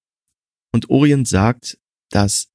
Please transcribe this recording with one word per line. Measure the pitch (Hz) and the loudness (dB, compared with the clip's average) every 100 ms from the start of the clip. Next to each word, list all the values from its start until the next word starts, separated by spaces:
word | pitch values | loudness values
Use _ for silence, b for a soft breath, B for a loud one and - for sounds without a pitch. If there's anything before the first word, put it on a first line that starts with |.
| _ _ _ _ _ _ - | _ _ _ _ _ _ -6
Und | 117 - | -6 0
Orient | 131 147 139 120 | 2 2 2 0
sagt, | 95 110 123 - - _ _ _ | 0 0 -2 -10 -18 _ _ _
dass | 104 101 - - | -2 -2 -2 -6